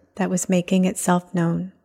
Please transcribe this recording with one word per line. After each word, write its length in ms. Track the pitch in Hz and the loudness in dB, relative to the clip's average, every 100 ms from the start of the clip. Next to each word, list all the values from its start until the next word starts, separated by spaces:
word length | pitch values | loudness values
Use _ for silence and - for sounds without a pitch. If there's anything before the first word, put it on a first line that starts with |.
| _ - | _ -4
that 140 | 185 | -2
was 180 | 185 - | -2 0
making 380 | 185 175 190 185 | 0 2 2 2
itself 500 | - - 180 180 175 | 0 0 0 0 -2
known. 380 | 170 170 185 - | 0 -2 -6 -14